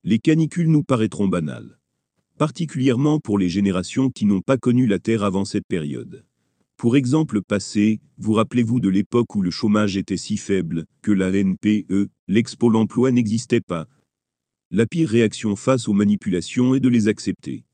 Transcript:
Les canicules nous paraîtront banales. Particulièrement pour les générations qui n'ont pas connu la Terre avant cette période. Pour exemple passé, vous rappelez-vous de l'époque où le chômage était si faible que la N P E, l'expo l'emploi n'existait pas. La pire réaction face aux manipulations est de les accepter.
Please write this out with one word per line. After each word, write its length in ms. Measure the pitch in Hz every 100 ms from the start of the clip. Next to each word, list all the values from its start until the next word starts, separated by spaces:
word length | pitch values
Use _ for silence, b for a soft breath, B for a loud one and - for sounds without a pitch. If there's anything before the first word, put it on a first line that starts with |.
Les 140 | 85 113
canicules 520 | - 160 156 175 160
nous 120 | 151
paraîtront 460 | - 127 110 - 98
banales. 500 | 90 76 58 57 _ _ _ _ _ _ _
Particulièrement 840 | 156 127 160 135 135 120 147 151
pour 180 | - 104
les 100 | 90
générations 640 | 92 98 92 90 - 135
qui 140 | -
n'ont 160 | 104 98
pas 160 | 104 131
connu 300 | 123 123 127
la 120 | 92
Terre 240 | - 113
avant 220 | 101 95
cette 220 | 98 104 -
période. 580 | 85 73 62 58 - _ _ _ _ _ _
Pour 200 | 120 135
exemple 460 | 123 156 147 107
passé, 580 | - 101 - 107 104 107 _ -
vous 140 | 104
rappelez-vous 480 | 110 110 123 113 123
de 80 | 95
l'époque 480 | 95 101 120 113 104
où 60 |
le 100 | 90
chômage 440 | - 110 104 104 95
était 200 | 90 95
si 200 | - 104
faible 500 | - 95 82 82 80 _
que 100 | -
la 160 | 101 95
N 280 | 98 95 92
P 300 | 107 107 -
E, 180 | 95 101 _ -
l'expo 420 | 101 117 - 120
l'emploi 420 | 110 110 - 127
n'existait 480 | 123 110 113 - 117
pas. 260 | - 85 80 _ _ _ _ _ _ _ _
La 140 | 98 117
pire 240 | 170 135
réaction 440 | 117 110 - 110
face 320 | 101 - 131 113
aux 60 |
manipulations 840 | 101 104 104 104 87 - - 127
est 60 | 131
de 80 | 127
les 180 | 120 107
accepter. 580 | 104 - - - 65 _